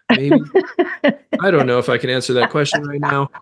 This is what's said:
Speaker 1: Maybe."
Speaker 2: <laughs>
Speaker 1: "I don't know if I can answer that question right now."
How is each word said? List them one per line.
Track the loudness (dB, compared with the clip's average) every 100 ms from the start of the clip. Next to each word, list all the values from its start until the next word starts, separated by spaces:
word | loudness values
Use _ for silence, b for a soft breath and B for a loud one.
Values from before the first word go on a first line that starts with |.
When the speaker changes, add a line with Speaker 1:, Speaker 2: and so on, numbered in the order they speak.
| -2
Speaker 1:
Maybe." | 0 4 2
Speaker 2:
<laughs> | 4 -2 -2 -4 -4 0 -2 -2 _ -2
Speaker 1:
"I | 0
don't | 2 2
know | 0
if | 0
I | -2
can | 0
answer | -4 0
that | 0 0
question | 0 -2 -2 -4
right | -6
now." | -2 -2 -2 -6